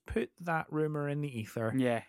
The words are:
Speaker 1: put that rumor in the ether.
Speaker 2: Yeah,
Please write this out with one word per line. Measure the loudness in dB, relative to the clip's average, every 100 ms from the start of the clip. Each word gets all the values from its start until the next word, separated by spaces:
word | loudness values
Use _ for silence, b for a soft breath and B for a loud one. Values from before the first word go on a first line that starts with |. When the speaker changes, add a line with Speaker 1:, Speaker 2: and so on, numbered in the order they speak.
| -4
Speaker 1:
put | -2 -2 -6
that | -2 -2 0
rumor | 0 0 0 -2
in | -2
the | -2 -4
ether. | -4 0 0 4
Speaker 2:
Yeah, | 4 2